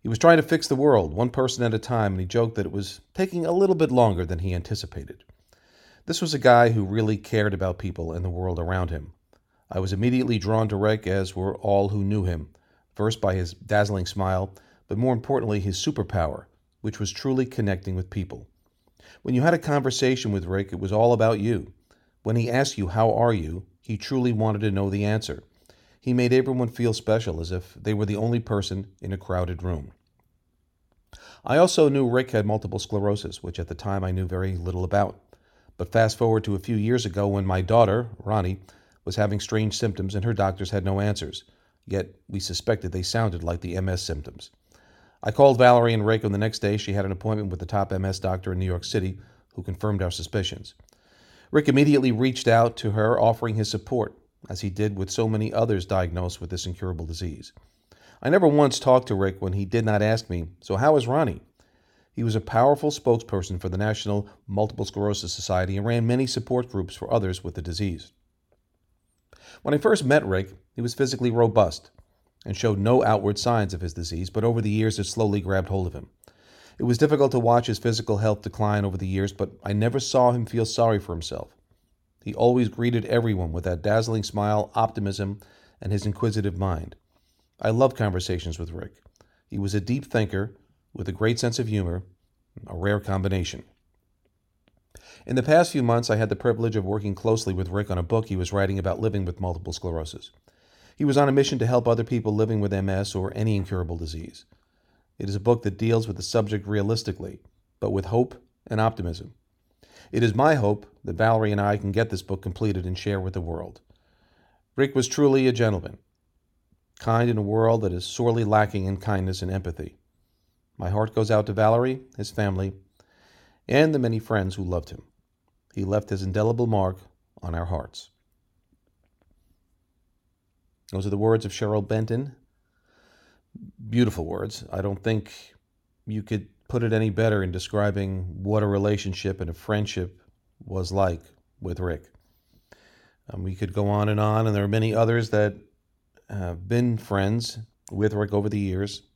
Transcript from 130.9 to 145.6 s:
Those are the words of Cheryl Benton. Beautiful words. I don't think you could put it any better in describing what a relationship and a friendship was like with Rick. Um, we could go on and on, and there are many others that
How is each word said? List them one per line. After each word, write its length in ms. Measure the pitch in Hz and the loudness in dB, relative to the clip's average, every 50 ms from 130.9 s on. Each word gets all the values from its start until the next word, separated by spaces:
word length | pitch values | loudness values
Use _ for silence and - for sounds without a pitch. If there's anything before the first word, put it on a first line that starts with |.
Those 160 | 98 95 95 | -8 -6 -4
are 20 | 104 | -2
the 80 | 101 | -2
words 280 | 101 107 110 113 110 110 | 0 2 2 2 2 0
of 60 | 101 | -6
Cheryl 340 | - - 113 104 107 107 98 | -6 -4 -2 0 0 -2 0
Benton. 500 | - 110 110 113 110 113 120 139 139 127 _ _ _ _ _ _ _ _ _ _ _ _ _ _ _ _ _ _ _ _ _ _ _ _ - - - _ - 117 110 | 0 -2 -2 -2 -2 -4 -4 -4 -8 -12 _ _ _ _ _ _ _ _ _ _ _ _ _ _ _ _ _ _ _ _ _ _ _ _ -20 -20 -20 _ -16 -10 -2
Beautiful 360 | 110 120 123 107 - 90 78 | 2 2 2 2 2 -4 -6
words. 400 | 82 90 92 98 104 - - - - | -6 -6 -6 -6 -8 -8 -12 -12 -8
I 100 | - 95 | -6 -4
don't 200 | 95 101 98 95 | -4 -4 -6 -4
think 300 | - 113 110 107 - - - - - - _ _ _ _ _ _ _ _ _ _ _ | -2 -2 -2 -2 -4 -8 -20 -20 -20 -20 _ _ _ _ _ _ _ _ _ _ _
you 160 | 110 107 107 | -6 -6 -6
could 260 | 104 - 110 101 95 - _ _ _ | -4 -4 -4 -4 -4 -8 _ _ _
put 160 | - - 120 117 | -6 -2 -2 0
it 100 | 110 110 | 2 2
any 160 | 110 110 110 | 2 2 0
better 320 | 95 104 110 113 107 101 | 2 2 2 2 2 2
in 100 | 95 92 | 0 -2
describing 920 | 85 92 - - - 104 104 104 98 101 98 98 95 92 90 92 78 95 95 | -4 -6 -8 -2 0 0 0 0 0 -2 -4 -4 -4 -6 -8 -8 -10 -6 -2
what 200 | 101 107 107 104 | 0 0 2 2
a 40 | |
relationship 720 | 101 101 98 98 104 107 101 - 98 92 - - 95 95 95 | 2 2 2 2 2 0 0 -2 -6 -6 -4 -4 -6 -4 -4
and 100 | 92 82 | -8 -8
a 40 | 85 | -8
friendship 640 | - - - 107 104 104 101 - 95 90 90 - - _ _ _ _ _ _ _ _ - | -10 -4 -2 -2 -2 -2 -2 -4 -6 -6 -6 -10 -18 _ _ _ _ _ _ _ _ -16
was 280 | - 95 95 90 87 | -8 -6 -6 -6 -2
like 300 | 95 98 98 92 85 80 - - _ _ _ _ _ _ | 0 0 2 0 0 -4 -10 -20 _ _ _ _ _ _
with 180 | - 92 87 - | -10 -8 -6 -6
Rick. 320 | 90 87 82 76 - _ _ _ _ _ _ _ _ _ _ _ _ _ - _ _ _ _ _ _ _ _ _ _ - | -4 -6 -6 -6 -10 _ _ _ _ _ _ _ _ _ _ _ _ _ -20 _ _ _ _ _ _ _ _ _ _ -14
Um, 140 | - 92 92 | -10 -8 -8
we 120 | 95 95 | -8 -6
could 180 | 92 107 92 90 | -6 -6 -4 -2
go 140 | 104 101 | -2 0
on 220 | 101 104 104 104 107 | 0 2 2 2 2
and 100 | 104 104 | 2 2
on, 260 | 107 107 107 110 113 | 2 2 2 2 2
and 100 | 110 104 | 2 2
there 80 | 101 101 | 0 0
are 60 | 101 | 0
many 240 | 104 113 110 113 107 | 2 0 0 2 2
others 360 | 113 113 113 117 117 113 110 | 2 2 4 2 0 0 0
that 260 | - 104 104 104 95 - | 2 2 2 2 0 -6